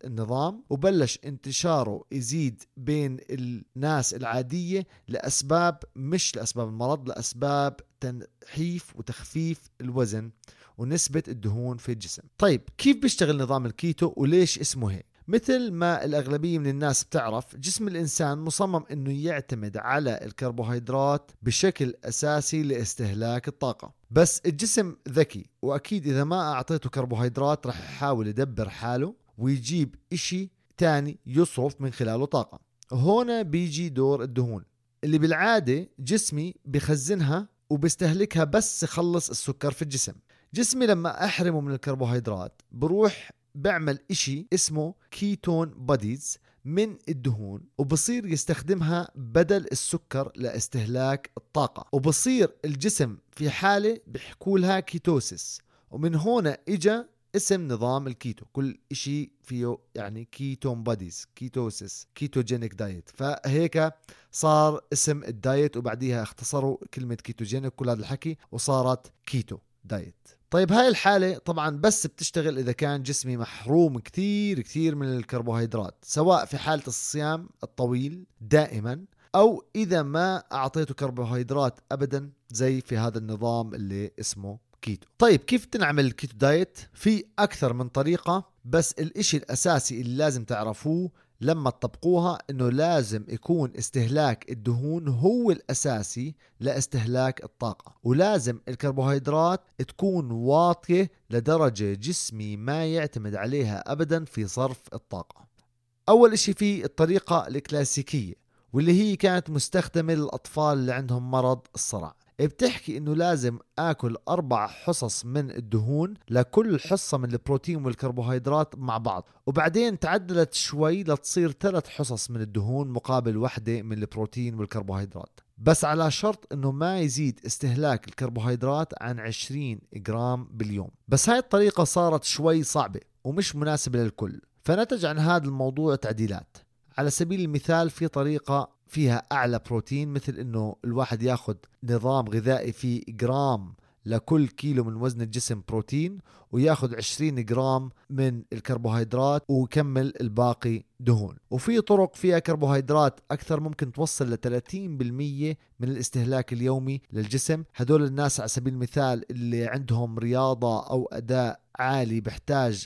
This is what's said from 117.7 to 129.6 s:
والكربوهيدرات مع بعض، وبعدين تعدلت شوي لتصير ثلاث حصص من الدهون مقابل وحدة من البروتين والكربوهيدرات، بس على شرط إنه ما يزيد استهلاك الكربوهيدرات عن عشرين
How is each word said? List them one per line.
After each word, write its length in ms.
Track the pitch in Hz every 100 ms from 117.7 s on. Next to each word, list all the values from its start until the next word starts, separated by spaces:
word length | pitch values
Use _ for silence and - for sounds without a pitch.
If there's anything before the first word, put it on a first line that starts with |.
| 160 135
والكربوهيدرات 920 | 117 135 123 120 127 123 151 151 -
مع 200 | 127 113
بعض، 320 | 117 92 - _ -
وبعدين 540 | 139 165 175 233 196
تعدلت 540 | 160 190 180 175 165
شوي 500 | - - 147 156 185
لتصير 480 | 175 143 - - 170
ثلاث 360 | 139 196 185 -
حصص 440 | - 135 117 -
من 100 | 117
الدهون 460 | 107 104 101 135 139
مقابل 500 | 120 - 127 117 107
وحدة 440 | 120 - 110 113
من 160 | 110 107
البروتين 640 | 104 110 110 - 120 113
والكربوهيدرات، 800 | 104 113 98 95 98 90 - _ _ -
بس 280 | 110 160 151
على 260 | 156 160
شرط 420 | - 208 208 -
إنه 180 | 143 135
ما 280 | 135 170 190
يزيد 400 | 156 123 147 117 -
استهلاك 640 | - 143 123 151 120 -
الكربوهيدرات 880 | - 127 117 113 123 127 143 160 -
عن 180 | 117 120
عشرين 640 | 113 110 - 139